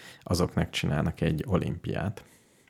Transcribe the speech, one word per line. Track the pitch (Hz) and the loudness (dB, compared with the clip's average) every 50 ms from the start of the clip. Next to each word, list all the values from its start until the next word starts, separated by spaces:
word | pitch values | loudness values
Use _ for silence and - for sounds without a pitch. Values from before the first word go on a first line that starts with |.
| - - - - - | -20 -20 -20 -12 -2
azoknak | - 90 85 85 - - 80 80 - | 0 2 2 2 2 2 0 0 0
csinálnak | - - - 87 73 76 78 85 - - | 0 -2 0 0 2 2 2 0 0 0
egy | - 82 80 76 - | 0 2 2 0 0
olimpiát, | - - - - - - - - - - - - 95 - - - - - - _ _ _ _ _ | 2 2 2 2 0 -2 -4 -4 -4 -4 -2 -2 -4 -4 -6 -12 -20 -20 -20 _ _ _ _ _